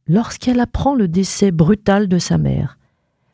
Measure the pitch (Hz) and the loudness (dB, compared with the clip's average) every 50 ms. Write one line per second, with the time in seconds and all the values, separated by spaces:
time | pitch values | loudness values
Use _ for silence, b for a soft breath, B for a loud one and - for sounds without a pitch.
0 | _ - 160 214 233 - - - - 247 247 247 240 233 - - - 269 285 262 | _ -2 0 0 0 -2 -8 -6 -4 -2 0 0 -2 -2 -4 -2 -2 0 0 0
1 | 208 175 160 190 196 180 - - 202 196 175 160 165 151 214 208 - - 196 202 | 0 0 0 -2 -2 -2 -2 0 0 2 2 2 2 2 2 0 0 0 0 2
2 | 214 190 185 175 - - 175 80 73 69 - 143 147 139 - _ _ _ _ _ | 2 0 0 0 0 0 -2 0 0 0 -2 -2 -4 -6 -8 _ _ _ _ _
3 | _ _ _ _ _ _ | _ _ _ _ _ _